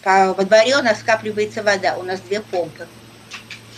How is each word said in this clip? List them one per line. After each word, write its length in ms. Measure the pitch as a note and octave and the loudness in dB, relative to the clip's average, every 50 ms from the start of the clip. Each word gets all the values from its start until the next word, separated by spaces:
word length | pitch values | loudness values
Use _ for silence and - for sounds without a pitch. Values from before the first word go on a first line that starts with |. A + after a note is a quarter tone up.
по, 320 | - G3 F#3+ G3 F#3+ F#3+ F#3 | 2 2 4 4 4 2 2
во 120 | F#3+ F#3+ | -2 2
дворе 320 | F#3 A3 - A3+ B3 C4+ | 4 6 4 6 4 2
у 40 | C#4+ | 0
нас 200 | C4 A#3 G#3 - | 2 0 -2 -2
скапливается 600 | - - A3 A3 G#3+ G#3+ G#3 G#3 G#3+ G#3+ - A3+ | 0 0 0 0 -2 -6 -4 -4 -4 -4 -6 -4
вода, 340 | G#3 G#3 G3 F#3+ F#3 F3 - F3 | -2 -2 -2 0 0 -2 -2 -2
у 20 | |
нас 200 | F3+ F#3 F#3+ F#3 | -6 -8 -8 -8
две 200 | F#3 F3+ G3 G#3+ | -6 -6 -8 -8
помпы. 460 | G#3+ - - F3+ E3 D#3 - - E3+ - - - - - - - - - - - - - - - - - - | -6 -6 -4 -4 -4 -6 -10 -18 -18 -18 -18 -20 -20 -20 -20 -20 -20 -20 -20 -20 -18 -18 -20 -20 -20 -20 -20